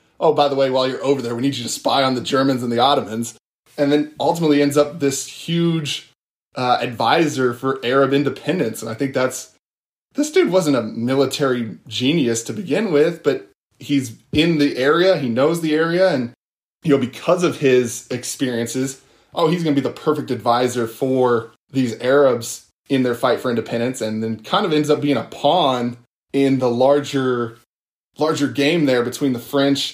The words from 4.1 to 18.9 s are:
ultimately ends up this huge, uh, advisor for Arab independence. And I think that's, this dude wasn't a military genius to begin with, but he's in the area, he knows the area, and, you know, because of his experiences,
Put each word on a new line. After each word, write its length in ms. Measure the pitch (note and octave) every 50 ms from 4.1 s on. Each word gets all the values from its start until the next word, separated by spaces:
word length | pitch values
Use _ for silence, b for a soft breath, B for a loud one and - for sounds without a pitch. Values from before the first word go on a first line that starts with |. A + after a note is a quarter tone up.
| - -
ultimately 420 | B2+ D3+ E3+ E3 E3 D3+ D3 C#3+ C#3+
ends 140 | C#3 C3+
up 220 | D3 D3 D3 - E3+
this 280 | C#3+ C#3 C3+ - -
huge, 840 | - - - - - E3+ E3+ E3+ E3+ E3 E3 D3+ C3 - - - _ _ _ _ _ _ _ _ _ -
uh, 220 | B2+ B2+ B2 B2 -
advisor 720 | B2 B2+ A#2 - A#2+ A#2 C#3+ E3+ E3 D3 B2 C3 B2+ B2 A#2+
for 260 | - C3+ C3 C3 - -
Arab 300 | A#2+ C3 C#3 C#3 C3 C#3
independence. 680 | C#3 C#3+ C3+ - - - C#3+ E3+ F3+ C3+ A2 A2 -
And 80 | A2+ A#2
I 60 | A2+
think 180 | - C#3+ C3+ C3+
that's, 400 | C3+ C3 C3 - - - - _ _ _ _ _ _ _ _ _ _ _ _ _
this 160 | - D4 D4+
dude 200 | - F#4+ F4 A#3+
wasn't 240 | F3 F#3 E3+ D3 C#3
a 40 | A#2+
military 960 | A2 A2 A2+ A2+ A#2 B2 C3+ C#3 C3+ C3+ - - D3 C3 B2+ A#2+ A#2 G#2+ F#2 - -
genius 540 | - G#2+ G#2+ B2 C3+ E3 D#3 C3 A#2 A2+ A2 -
to 100 | - G#2+
begin 380 | G#2+ F#2+ F2 C#3 G3 A3+ G3
with, 300 | D#3 C#3+ D3+ E3+ E3+ -
but 260 | - D3 C3 - - - _ _ _ _ _
he's 360 | - - - C#3+ C#3 A#2+ A2+ A2 - _ _ -
in 240 | D3+ D#3+ E3+ E3
the 180 | D3 C#3+ C#3 -
area, 400 | B2 C3 C#3+ D#3 F3 F3+ F#3+ F#3
he 120 | D#3 C#3 A#2+
knows 320 | A2+ B2 C3+ D#3+ E3+ E3+
the 140 | E3 D#3 D3+
area, 340 | D#3 D#3+ E3 E3+ F3+ F#3+ F#3+
and, 240 | D#3+ C3 A#2+ A#2 - _ _ _ _ _ _ _ _ _ -
you 60 | E3
know, 60 | C#3
because 460 | C#3 B2 A#2+ - - - - F3 F3+ F3+
of 140 | D#3 - -
his 480 | D3 C3+ B2+ B2+ B2 A#2+ - - - -
experiences, 920 | C3 A#2+ - - - - C3+ B2+ A#2+ A#2 A#2 A#2 - C3 C3 C#3